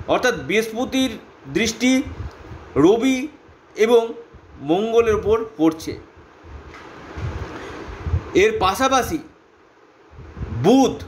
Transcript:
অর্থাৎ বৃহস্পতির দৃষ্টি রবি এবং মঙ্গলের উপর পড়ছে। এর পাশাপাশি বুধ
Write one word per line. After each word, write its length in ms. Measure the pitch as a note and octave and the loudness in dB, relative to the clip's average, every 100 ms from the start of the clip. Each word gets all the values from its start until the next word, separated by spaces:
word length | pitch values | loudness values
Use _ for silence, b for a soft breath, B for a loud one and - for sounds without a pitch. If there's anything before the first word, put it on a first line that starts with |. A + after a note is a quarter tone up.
| - | -2
অর্থাৎ 260 | F3 B3 | 0 0
বৃহস্পতির 760 | E3 C3 G3+ A3 A3 B3+ C4 C4 G#3 - - C#3 | -2 -2 -2 -2 -4 -4 0 -2 -4 -16 -20 -6
দৃষ্টি 480 | D3+ A3 - B3+ C4 - - - - - - - C3 | -2 -2 0 2 2 0 -8 -12 -14 -18 -18 -6 4
রবি 520 | D#3+ A3 C4 B3+ D4 - - - _ - | 6 6 4 0 -4 -12 -20 -20 _ 0
এবং 380 | A3+ A#3 A3+ - - - - - | 4 4 4 -6 -16 -20 -20 -10
মঙ্গলের 540 | C3+ F3+ A3+ A3+ A#3 | -2 0 2 2 4
উপর 300 | G3+ F#3 A3 A3 - | 2 2 0 0 0
পড়ছে। 420 | D#3+ D#3+ D3+ - - - - - - - - - - - - - - - - - - - - - - - - | 0 0 -6 -12 -14 -20 -20 -20 -20 -18 -18 -20 -20 -20 -18 -12 -10 -8 -10 -12 -14 -14 -14 -10 -2 -2 2
এর 220 | - G#3+ A3 | 4 4 4
পাশাপাশি 580 | F#3 G3 C4 C4 A#3 D#3+ - _ _ _ _ _ _ _ _ - - - - A#2 | 0 2 2 2 0 -4 -8 _ _ _ _ _ _ _ _ -20 -18 -14 -10 -2
বুধ 400 | C#3+ C4 A#3 - | 4 4 4 0